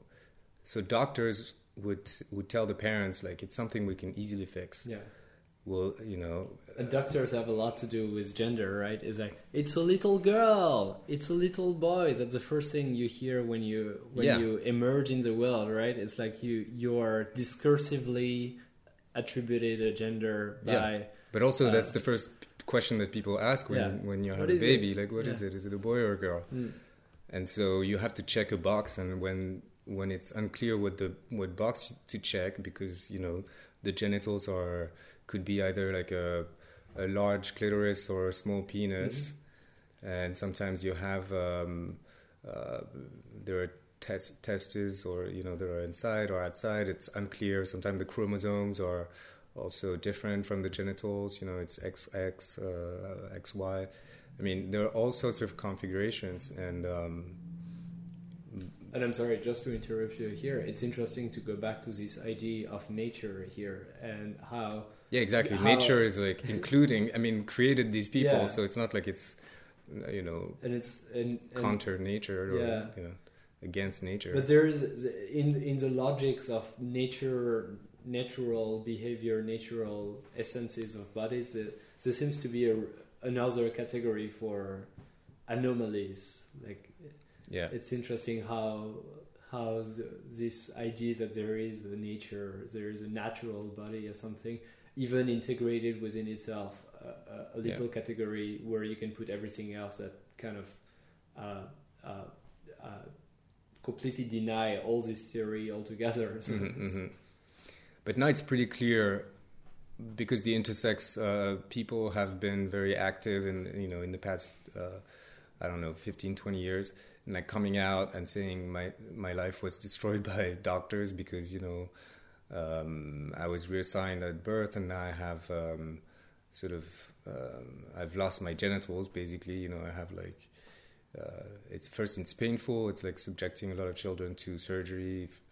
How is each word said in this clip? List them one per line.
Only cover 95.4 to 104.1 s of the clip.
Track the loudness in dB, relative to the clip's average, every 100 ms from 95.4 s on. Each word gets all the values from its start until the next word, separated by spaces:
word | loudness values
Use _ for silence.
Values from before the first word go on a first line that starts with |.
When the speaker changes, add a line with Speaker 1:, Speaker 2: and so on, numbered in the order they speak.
| 0 0 2 2 0 -2
Speaker 2:
within | -4 -4 -4
itself, | -6 -6 -6 -8 -10 -18 -16
uh, | -14
a, | -14 -14 -14 -10 -4
a |
Speaker 1:
Yeah. | -2
Speaker 2:
little | -2 -2
category | -4 -4 -2 -2 -2 -4 -6
where | -2 -2
you | -2 -4
can | -6
put | -6 -6
everything | -6 -6 -8 -8
else | -8 -8 -8
that | -10 -12 -20 -12
kind | -10 -8
of, | -12 -18 _ _ -20 _ _ -14
uh, | -10 -10 -12 -18 -20 _
uh, | -14 -12 -14 -18 -20 -20 -20 -18
uh, | -14 -14 -16 -20 -20 _ _ _ _ -12
completely | -10 -6 -4